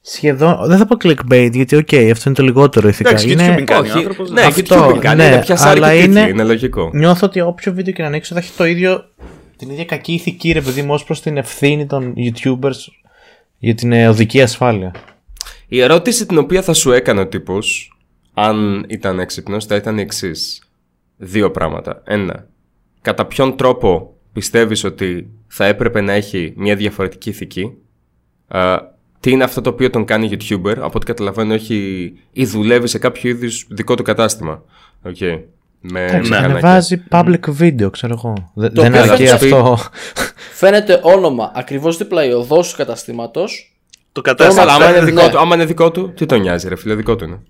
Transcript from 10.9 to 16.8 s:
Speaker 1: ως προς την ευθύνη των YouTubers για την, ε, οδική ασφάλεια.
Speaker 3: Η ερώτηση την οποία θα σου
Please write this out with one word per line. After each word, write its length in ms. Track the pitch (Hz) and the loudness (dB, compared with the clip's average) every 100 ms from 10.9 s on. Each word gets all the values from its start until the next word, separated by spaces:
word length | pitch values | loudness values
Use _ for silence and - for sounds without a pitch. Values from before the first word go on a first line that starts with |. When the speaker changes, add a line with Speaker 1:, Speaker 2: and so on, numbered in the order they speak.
Speaker 1:
ως 100 | 147 | -4
προς 160 | - 160 | -4 -8
την 140 | - 147 | -6 -6
ευθύνη 500 | 135 - 143 147 143 | -8 -2 0 0 -4
των 280 | 139 127 117 | -6 -6 -4
YouTubers 600 | 120 117 135 127 135 131 - _ _ _ _ _ _ _ | -6 -4 -4 -2 -2 -6 -14 _ _ _ _ _ _ _
για 160 | 113 | -4
την, 180 | 117 120 | -2 0
ε, 160 | 117 117 | 4 4
οδική 340 | 110 113 127 | 4 2 2
ασφάλεια. 500 | 127 - 127 110 92 85 - _ _ - - - _ | 2 2 -2 -2 -4 -12 -20 _ _ -20 -20 -20 _
Speaker 3:
Η 120 | 123 | 0
ερώτηση 460 | 123 165 175 226 214 | 2 2 2 -4 0
την 120 | 170 | 0
οποία 240 | 139 185 | 0 -2
θα 100 | 185 | 0
σου 200 | 160 | -2